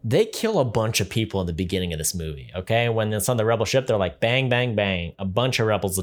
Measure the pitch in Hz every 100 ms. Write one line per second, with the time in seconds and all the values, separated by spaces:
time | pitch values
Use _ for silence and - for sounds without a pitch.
0 | 113 143 220 - 220 202 127 113 110 107
1 | 98 117 110 98 90 82 90 95 90 80
2 | 78 87 78 71 60 85 92 113 120 110
3 | 107 107 101 120 110 113 107 135 131 107
4 | 92 - 113 127 131 120 123 104 101 92
5 | 85 - 98 95 127 123 110 104 98 92